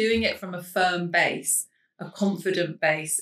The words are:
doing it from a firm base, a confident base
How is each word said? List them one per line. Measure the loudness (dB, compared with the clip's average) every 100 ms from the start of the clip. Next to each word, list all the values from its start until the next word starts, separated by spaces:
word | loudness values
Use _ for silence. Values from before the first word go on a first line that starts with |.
| 2
doing | 2
it | 0 -2
from | -8
a | -10
firm | -4 2 2 2 0
base, | 2 2 0 -2 -2 -4 _ _ _
a | -14
confident | 0 0 2 0 0 -2 0
base | 0 0 -2 -4